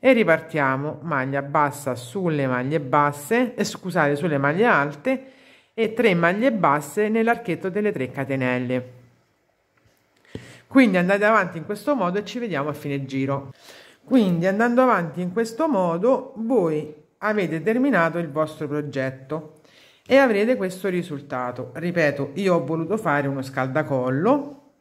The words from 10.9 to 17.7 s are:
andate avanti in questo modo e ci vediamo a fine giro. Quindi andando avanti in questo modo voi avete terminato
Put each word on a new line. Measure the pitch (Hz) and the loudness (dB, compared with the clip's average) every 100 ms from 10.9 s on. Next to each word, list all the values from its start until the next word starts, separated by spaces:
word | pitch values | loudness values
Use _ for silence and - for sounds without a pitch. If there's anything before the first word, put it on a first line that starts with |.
| 180 | 4
andate | 175 202 208 | 2 4 4
avanti | 220 180 175 | 4 2 -4
in | 151 | -8
questo | 208 247 285 | -6 -2 0
modo | 180 190 | 0 -2
e | 208 | -6
ci | 247 | -8
vediamo | 233 156 147 | -4 -4 -4
a | |
fine | 147 143 139 131 | -6 -6 -6 -4
giro. | 135 135 135 - - - - - _ | -4 -2 -4 -6 -18 -20 -20 -20 _
Quindi | - 254 202 170 180 | 2 4 4 2 0
andando | 196 233 240 | 2 2 4
avanti | 254 208 170 147 | 4 2 0 -4
in | 180 | -4
questo | 185 226 226 320 | -2 -4 -2 0
modo | 226 180 170 214 262 - - | 2 0 0 2 0 -2 -8
voi | 226 247 170 151 151 - _ _ | -2 0 2 -2 -6 -14 _ _
avete | 202 208 175 160 | -2 0 -2 -2
terminato | 160 | 0